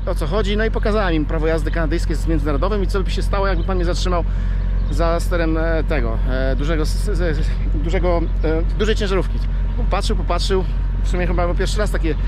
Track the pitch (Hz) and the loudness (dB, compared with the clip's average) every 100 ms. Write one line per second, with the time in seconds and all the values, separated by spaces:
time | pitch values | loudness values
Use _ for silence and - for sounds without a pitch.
0 | 190 175 156 202 202 208 220 - 220 214 | -2 -2 -2 0 0 0 0 0 0 2
1 | 190 160 143 160 156 160 147 165 156 170 | 2 0 0 0 0 0 0 0 0 0
2 | - 151 - 165 147 143 180 208 185 202 | 0 0 0 0 0 0 0 0 0 0
3 | 175 - - 202 196 190 180 185 170 170 | 0 0 0 0 0 0 0 0 0 0
4 | - 175 - - - - - - - - | 0 0 0 -2 0 0 0 0 0 0
5 | 165 170 - 175 160 160 165 160 147 151 | 0 0 0 0 0 0 0 0 0 0
6 | 113 113 131 131 135 127 143 151 151 - | 0 0 0 0 0 0 0 0 0 0
7 | - 165 175 147 - - - - 165 185 | 0 0 0 0 0 0 0 0 0 0
8 | 180 170 165 - 156 160 170 - 220 208 | 2 2 0 0 0 0 0 0 0 0
9 | 202 190 135 - - - - - - 185 | 0 0 0 -2 -2 -2 -2 0 0 0
10 | - 214 - 175 - 190 165 - - - | 0 0 0 0 0 0 0 -2 -2 0
11 | - 180 175 180 175 175 180 - - - | 0 0 0 0 0 0 0 0 0 0
12 | 160 143 | 0 0